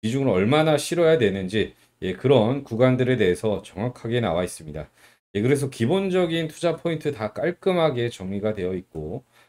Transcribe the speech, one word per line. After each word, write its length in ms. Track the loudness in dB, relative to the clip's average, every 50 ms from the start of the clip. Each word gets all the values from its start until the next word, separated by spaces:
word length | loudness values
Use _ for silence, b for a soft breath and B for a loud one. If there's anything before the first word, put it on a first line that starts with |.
비중을 280 | -6 -4 -2 0 0 2
얼마나 500 | 2 2 4 4 4 4 4 4 2 2
실어야 400 | 0 -2 0 2 4 4 4 4
되는지, 560 | 4 2 2 -2 -4 -2 0 -2 -2 -2 b b b b _ _
예, 120 | -6 -6 -4
그런 500 | 0 2 4 6 6 6 4 0 -2 -6
구간들에 520 | -6 0 2 4 4 4 2 2 0 2
대해서 460 | 4 4 2 2 2 0 -2 -2 -4
정확하게 580 | -6 -10 -8 -6 -6 -6 -6 -8 -6 -4 -2 -2
나와 240 | 0 0 0 -2 -2
있습니다. 460 | -4 -8 -12 -14 -12 -12 -12 -12 -14 b b b b b b _ _ -4
예, 80 | -2
그래서 280 | 0 2 2 0 0 -4
기본적인 800 | -4 -2 0 0 0 0 0 0 0 0 0 0 -2 -2 -4 -6
투자 280 | -6 -4 -2 -2 -2
포인트 360 | -2 -4 -4 -4 -4 -4 -6
다 200 | -6 -4 -6 -6
깔끔하게 760 | -4 -4 -4 -4 -4 -2 -2 0 2 2 2 0 0 -2 -4 -4
정리가 460 | -6 -8 -8 -6 -4 -2 -2 -2 -2
되어 200 | -2 -4 -4 -4
있고, 500 | -6 -8 _ -10 -10 -8 -8 -8 -10 b b b b b